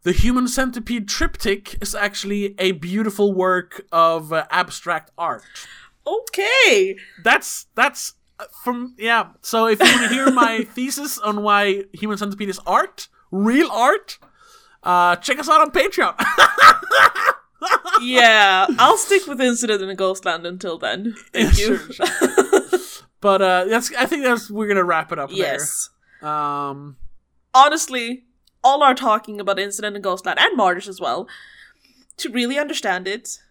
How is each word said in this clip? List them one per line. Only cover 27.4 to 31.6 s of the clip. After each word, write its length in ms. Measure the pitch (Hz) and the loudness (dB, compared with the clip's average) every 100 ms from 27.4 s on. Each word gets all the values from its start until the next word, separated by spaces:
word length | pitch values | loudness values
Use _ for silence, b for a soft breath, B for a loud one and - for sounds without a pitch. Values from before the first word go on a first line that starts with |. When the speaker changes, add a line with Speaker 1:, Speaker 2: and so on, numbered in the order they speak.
| _ | _
Speaker 2:
Honestly, 720 | 254 285 311 - 254 233 254 _ _ _ _ | 6 6 4 -4 -4 -6 -10 _ _ _ _
all 220 | 247 285 | 2 4
our 100 | 285 | 4
talking 460 | 254 254 214 220 208 | 4 0 0 -2 -8
about 180 | 196 196 | -4 -2
Incident 380 | 202 202 208 202 | -4 -6 -8 -6
in 60 | |
Ghostland 360 | 196 185 190 - | -6 -4 -4 0
and 180 | 392 330 | 2 4
Martyrs 300 | 190 175 196 | 2 0 -6
as 140 | 185 | -8
well, 260 | 156 127 220 B B B | -6 -4 -8 B B B